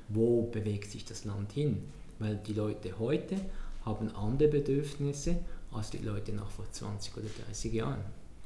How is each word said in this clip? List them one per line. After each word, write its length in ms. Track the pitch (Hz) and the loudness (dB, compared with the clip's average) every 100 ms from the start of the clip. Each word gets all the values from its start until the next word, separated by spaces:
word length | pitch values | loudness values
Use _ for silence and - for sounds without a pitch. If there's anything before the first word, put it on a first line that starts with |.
| - | -2
wo 380 | 107 117 120 107 | 4 6 6 4
bewegt 400 | 110 104 101 - | 0 0 0 -4
sich 140 | - | -8
das 200 | - - | -8 -8
Land 280 | 107 101 101 | -6 -4 -4
hin. 320 | - 147 98 - - - - | 0 2 0 -4 -10 -12 -4
Weil 220 | 107 104 | -2 -2
die 100 | - | -2
Leute 440 | 107 107 - 92 92 | 0 0 -2 -4 -2
heute 380 | 113 165 - 190 190 - - - | 2 2 0 -2 -2 -4 -4 -4
haben 280 | - 104 113 - | -2 -2 -2 0
andere 320 | 104 135 151 | 0 6 8
Bedürfnisse 880 | 147 135 139 147 - 143 139 - 175 - - - | 8 4 2 2 0 0 2 4 4 2 -4 -4
als 180 | 113 104 | -4 -4
die 80 | 101 | -4
Leute 340 | 107 104 98 | -2 -2 -2
noch 180 | 101 101 | -2 -2
vor 200 | - 101 | -4 -6
zwanzig 440 | - - 101 - - | -6 -4 -4 -4 -6
oder 100 | 107 | -6
dreißig 460 | - - 104 113 | -6 -6 -4 0
Jahren. 280 | 113 117 131 98 - - - | 0 0 -2 -4 -8 -12 -10